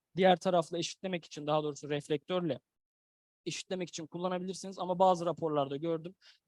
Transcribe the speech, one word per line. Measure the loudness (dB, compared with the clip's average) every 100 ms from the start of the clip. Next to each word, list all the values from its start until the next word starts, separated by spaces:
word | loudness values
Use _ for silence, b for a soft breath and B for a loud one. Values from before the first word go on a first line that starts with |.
| _ 4
diğer | 6 6
tarafla | 4 2 2 -2
eşitlemek | -6 -6 -6 -6 -8
için, | -8 -2
daha | 0
doğrusu | 0 -6 -4
reflektörle | -6 -2 -4 -2 -2 0 -4 -8 _ _ _ _ _ _ _ -10
eşitlemek | -10 -6 -6 -6
için | -8 -10
kullanabilirsiniz. | -4 -2 -2 -4 -6 -10 -6
Ama | -2 4
bazı | 6 6 2
raporlarda | 0 0 0 0 -2
gördüm. | -2 -4 -6 -16 B B